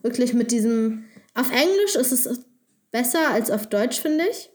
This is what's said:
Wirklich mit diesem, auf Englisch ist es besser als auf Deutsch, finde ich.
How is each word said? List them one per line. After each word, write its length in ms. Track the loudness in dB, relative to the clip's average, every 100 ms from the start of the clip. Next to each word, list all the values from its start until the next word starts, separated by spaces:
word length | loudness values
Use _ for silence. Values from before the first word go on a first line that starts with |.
Wirklich 300 | -4 0 0
mit 180 | 2 0
diesem, 540 | 0 2 2 0 -4 -12 -20 _
auf 160 | -4 -2
Englisch 440 | 2 2 2 2 0
ist 160 | 0
es 280 | 0 -2 -6 -10 _ _ _ _
besser 380 | -4 0 2 2
als 200 | 2 0
auf 180 | -2 -2
Deutsch, 320 | -2 0 -2
finde 240 | -2 0 0
ich. 200 | -2 -14